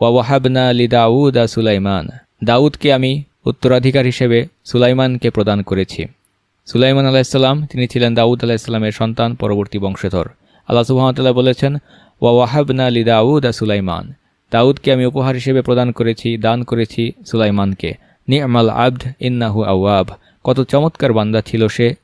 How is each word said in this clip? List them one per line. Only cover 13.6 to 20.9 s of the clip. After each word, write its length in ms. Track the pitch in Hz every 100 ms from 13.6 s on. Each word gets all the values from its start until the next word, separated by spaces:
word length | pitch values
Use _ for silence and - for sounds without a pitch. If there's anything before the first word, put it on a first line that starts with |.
| 107 104 95 87 92 - _ _ _
দাউদকে 420 | 117 127 139 -
আমি 140 | 131 127
উপহার 280 | 139 131
হিসেবে 280 | 127 127 131
প্রদান 300 | 123 123 123
করেছি, 440 | 117 117 113 120 113
দান 280 | 110 117
করেছি 480 | 120 117 110 - 117 - -
সুলাইমানকে। 680 | 113 107 101 98 95 82 - _ _ -
নি'মাল 420 | 139 135 120 113
আবদ 320 | 120 123 127 127 135
ইন্নাহু 420 | 127 123 113 104
আওয়াব, 440 | 104 95 98 98 92 - _ _
কত 160 | - 131
চমৎকার 520 | 127 139 160